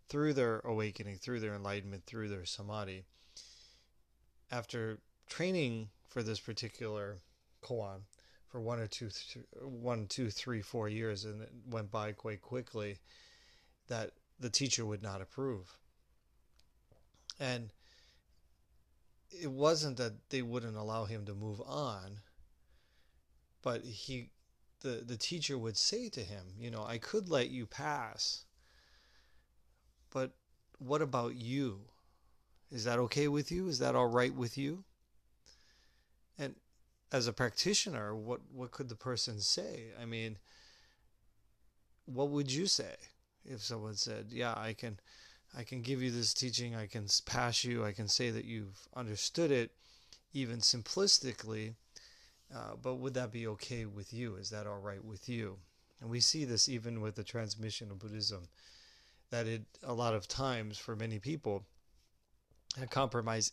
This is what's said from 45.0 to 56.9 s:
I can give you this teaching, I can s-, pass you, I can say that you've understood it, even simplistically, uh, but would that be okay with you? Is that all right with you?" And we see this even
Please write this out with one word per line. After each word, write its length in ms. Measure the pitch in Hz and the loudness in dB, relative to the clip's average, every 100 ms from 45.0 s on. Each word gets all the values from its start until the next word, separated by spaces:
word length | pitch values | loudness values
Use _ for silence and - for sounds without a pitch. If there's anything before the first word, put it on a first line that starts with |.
| - - - - - 123 | -12 -20 -20 -20 -14 -10
I 60 | |
can 180 | 113 127 | -6 -4
give 200 | 120 135 | 0 0
you 100 | 127 | 2
this 220 | 120 110 | 2 2
teaching, 420 | - 127 117 120 113 | 2 2 0 -2 -2
I 120 | 104 | -4
can 160 | 113 | -4
s-, 160 | 101 - | 2 2
pass 460 | - 127 120 110 123 | 4 2 4 4 2
you, 180 | 120 | 2
I 80 | 107 | 0
can 160 | 101 107 | 0 2
say 220 | - 123 | 4 4
that 160 | 113 113 | 0 -2
you've 420 | 113 98 101 - 127 | -4 -6 -10 -12 -6
understood 560 | 117 104 - - 165 | -4 0 0 4 6
it, 200 | 131 117 - - - - - _ | 6 4 -2 -20 -20 -20 -20 _
even 260 | 143 123 117 | -4 -2 4
simplistically, 1120 | - 120 107 - 196 - 131 110 110 110 107 113 _ - - - - - - 123 | 6 6 2 4 8 8 6 -4 -4 -4 -4 -8 _ -20 -20 -20 -20 -20 -14 -10
uh, 200 | 110 110 | -8 -6
but 140 | 127 127 | -2 -2
would 180 | 131 127 | 0 0
that 180 | 123 | -2
be 140 | 117 113 | -2 -2
okay 380 | 104 - 120 107 | -4 -4 -4 -4
with 280 | 101 98 | -6 -8
you? 220 | 113 120 95 | -4 -4 -4
Is 140 | 98 | -6
that 140 | 107 104 | -6 -4
all 140 | 101 | -6
right 240 | 101 98 | -6 -6
with 240 | 110 101 - | -8 -10 -4
you?" 300 | 120 107 98 - _ _ - | -2 -2 -6 -14 _ _ -12
And 100 | 113 | -4
we 120 | 120 | 4
see 240 | - 160 135 | 4 4 4
this 240 | 113 - | 4 4
even 320 | 123 117 | 4 -2